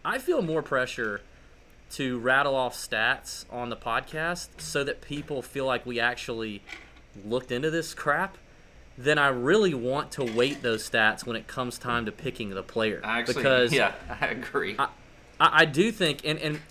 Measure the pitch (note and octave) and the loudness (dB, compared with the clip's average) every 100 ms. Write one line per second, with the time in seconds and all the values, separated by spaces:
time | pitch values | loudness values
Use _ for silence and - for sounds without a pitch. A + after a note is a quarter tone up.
0 | E3 A#3+ B3+ D#4+ E3+ D#3+ C#3+ C3+ B2+ - | -4 -2 0 0 2 -2 0 0 0 -2
1 | A2 G2+ - - - - - - - - | -4 -6 -10 -20 -20 -20 -20 -20 -14 -6
2 | C3 B2 A#2+ C3 C#3+ C3+ B2 - - A2 | -4 0 2 4 4 2 0 -4 -4 0
3 | A2+ C3+ - - - A#2+ A#2+ A2+ A#2+ A#2 | 0 0 -6 -14 -12 -8 -6 -6 -4 -4
4 | - D#3 E3 F3 - - D#3 D3 C#3 E3 | -4 -6 -4 -6 -10 -14 -4 -2 -2 -4
5 | - D3 D3 C#3+ - C#3 C3+ A#2+ B2+ A#2 | -8 -10 -6 -8 -6 -4 -2 -2 -2 0
6 | A#2 B2 - A2+ A2 G2+ - - - - | 0 -2 -6 -6 -6 -8 -14 -18 -18 -20
7 | - G#2 G#2 B2 B2+ B2 D#3 E3 D#3+ - | -20 -16 -4 -4 -2 -2 -2 -2 -4 -4
8 | D3+ D3 F#3+ - - - - - - - | -2 0 -2 -8 -20 -20 -20 -20 -20 -4
9 | B2+ D3 C#3+ B2+ B2+ G#3 G3 C#3 A#2+ C#3 | 0 4 4 2 4 6 4 2 0 -2
10 | - - B2 A2+ C3 C#3 B2 A2 - A#2 | -4 -4 0 4 2 2 0 -2 0 4
11 | G#2+ A2 - A2+ - - B2 - B2 A#2+ | 4 2 -4 -8 -6 -6 -6 -6 -4 -2
12 | A2 - C3 - G#2+ F#2+ F#2 A2+ A2 F#2 | -2 -6 -8 -6 -6 -8 -4 0 0 0
13 | G#2+ A#2 A#2+ B2+ C3+ B2+ B2 B2+ G#2+ - | -2 -2 0 2 4 6 6 6 4 2
14 | - B2 D3+ - - - F2+ A2 C#3 - | -8 -4 -2 -2 -4 -4 -2 -2 -4 -4
15 | - - - - D#3 D#3 D#3+ C#3+ A3 A3 | -20 -20 -12 4 6 8 6 6 2 2
16 | E3+ C#3 D3 D3+ D#3 D3+ - | 0 0 -2 -2 -2 -6 -6